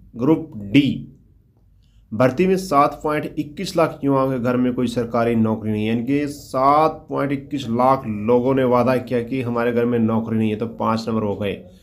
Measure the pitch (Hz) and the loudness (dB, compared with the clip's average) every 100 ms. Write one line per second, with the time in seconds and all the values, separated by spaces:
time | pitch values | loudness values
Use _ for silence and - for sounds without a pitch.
0 | - 113 131 160 160 107 101 131 135 - | -16 -2 2 2 0 -12 0 2 2 0
1 | - - _ _ _ _ _ _ _ _ | -8 -20 _ _ _ _ _ _ _ _
2 | - 107 127 131 185 185 - 139 147 - | -8 2 2 4 2 0 0 2 2 0
3 | 156 151 147 - 143 - 190 165 156 - | -4 -4 -4 -6 -8 -8 -4 0 0 0
4 | 139 135 135 131 120 123 123 123 123 120 | 0 2 2 0 0 0 0 0 -2 -2
5 | 113 120 117 117 110 110 107 107 107 117 | -2 0 2 2 2 0 -2 -2 0 -2
6 | 117 143 143 143 - 131 135 147 156 156 | 0 -2 -2 -8 -8 0 4 4 4 0
7 | - 139 139 139 139 143 110 117 127 131 | -8 -4 -2 -4 -6 -8 -4 2 2 2
8 | 127 104 107 123 123 135 127 123 120 127 | 0 -4 2 2 2 2 2 2 2 0
9 | 117 123 113 131 120 117 120 120 120 120 | -2 -4 -4 -4 -4 -2 0 0 0 2
10 | 113 113 113 110 110 107 113 - 110 113 | 2 0 0 0 0 -2 -6 -4 -2 -2
11 | 120 110 107 98 101 90 - - | -2 -4 -2 -4 -6 -6 -12 -20